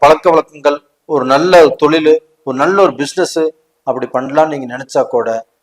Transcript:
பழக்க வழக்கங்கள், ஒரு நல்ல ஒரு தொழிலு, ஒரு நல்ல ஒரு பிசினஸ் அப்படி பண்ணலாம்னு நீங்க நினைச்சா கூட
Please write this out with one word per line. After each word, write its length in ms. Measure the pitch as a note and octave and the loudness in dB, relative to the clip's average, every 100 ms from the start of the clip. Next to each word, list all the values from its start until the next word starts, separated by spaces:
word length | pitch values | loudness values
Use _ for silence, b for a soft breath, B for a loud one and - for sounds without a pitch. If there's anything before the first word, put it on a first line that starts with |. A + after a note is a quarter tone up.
பழக்க 240 | C#3+ D#3 F3+ | 2 4 2
வழக்கங்கள், 440 | E3 - D3+ C#3+ D3 _ _ - | 0 -2 -4 -4 -4 _ _ -6
ஒரு 100 | D3 B2+ | -4 0
நல்ல 280 | C#3 F3+ F3 | 0 4 4
ஒரு 80 | D3 - | 4 2
தொழிலு, 320 | D3+ D#3+ D#3 D#3+ _ _ C#3 | 0 2 2 0 _ _ -8
ஒரு 100 | C3 | -4
நல்ல 140 | D#3+ G3 F3+ | 0 2 0
ஒரு 80 | B2 | 0
பிசினஸ் 420 | C#3+ F#3 E3 E3 D#3 - _ _ C3+ | -6 -4 -4 -2 -4 -6 _ _ -8
அப்படி 180 | B2+ A#2+ B2+ | -6 -4 -6
பண்ணலாம்னு 380 | C3 D3 D#3 | -2 0 0
நீங்க 140 | C#3+ B2 | -2 -10
நினைச்சா 280 | B2+ C3 C#3+ B2+ | -12 -6 -4 -2
கூட 140 | A#2+ A2+ A2+ - _ | -2 -4 -6 -10 _